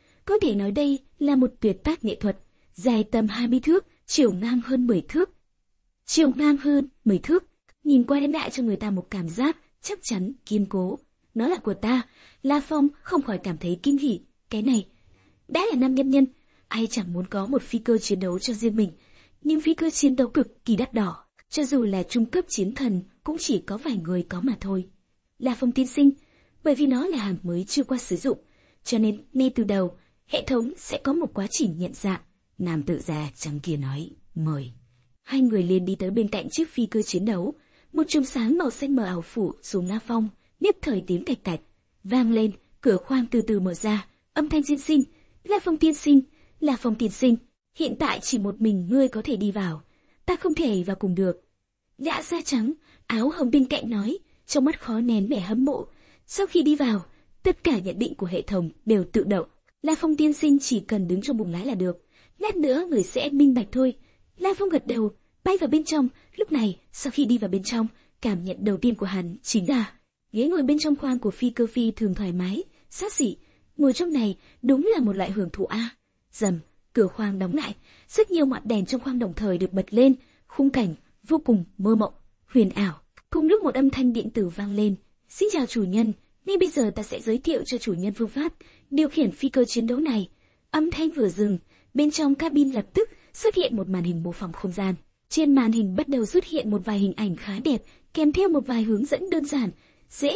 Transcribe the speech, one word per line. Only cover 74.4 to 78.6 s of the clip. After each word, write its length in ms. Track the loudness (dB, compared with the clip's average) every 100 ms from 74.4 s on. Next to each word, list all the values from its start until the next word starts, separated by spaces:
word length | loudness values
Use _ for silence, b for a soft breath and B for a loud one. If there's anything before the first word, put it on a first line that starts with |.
| b b
đúng 280 | 2 2 4
là 60 | 2
một 160 | 2 0
loại 140 | -2
hưởng 200 | -2 -4
thụ 140 | -4 -4
a. 240 | -4 -6 -10 _ _ _
Rầm, 260 | -4 -2 -2 -6 _ _
cửa 140 | 0 0
khoang 320 | 0 -6 -4
đóng 160 | -4
lại, 200 | -4 -6 -10 b b _
rất 220 | 0 2
nhiều 160 | 2 2
ngọn 160 | 0